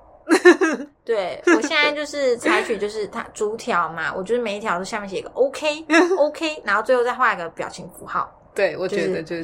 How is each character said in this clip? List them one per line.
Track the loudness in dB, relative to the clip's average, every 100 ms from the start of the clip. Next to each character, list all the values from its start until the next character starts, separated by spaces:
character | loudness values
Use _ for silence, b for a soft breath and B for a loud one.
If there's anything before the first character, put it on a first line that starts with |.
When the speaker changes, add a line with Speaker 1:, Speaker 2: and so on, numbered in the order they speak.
| -20 -18 2
Speaker 1:
<laughs> | 8 8 8 4 0 -8 _
Speaker 2:
对， | -4 -2 -2 -2 2 2
我 |
现 | 2
在 | 2 2
就 | 0 -6
是 | -2 0 0
采 | 2 2
取 | 0 -4
就 | -4
是 | -6 -8
它 | -8 -12
逐 | -6 -6 -4
条 | -2 -2 -2
嘛， | -4 -6
我 | -6
就 | -2
是 | -2
每 | -2 -4
一 |
条 | -4 -4
都 |
下 | -4 -8
面 | -6
写 | -8
一 |
个 | -8
“OK”， | 0 0 0 -4 -4 2 4
Speaker 1:
<laughs> | 4 2
Speaker 2:
“OK”， | 0 0 -6 -4
然 | -2 0
后 |
最 | 2
后 | 2
再 | 2
画 | 2 0
一 | 0
个 | -6
表 | -8 -10
情 | -10 -18
符 | -18 -8
号。 | -6 -6 -12 -10
Speaker 1:
对， | -2 0 0
我 | -4
觉 | -2 -2
得 | -2
就 | -4
是 |
这 |
样。 |
Speaker 2:
就 |
是 | -4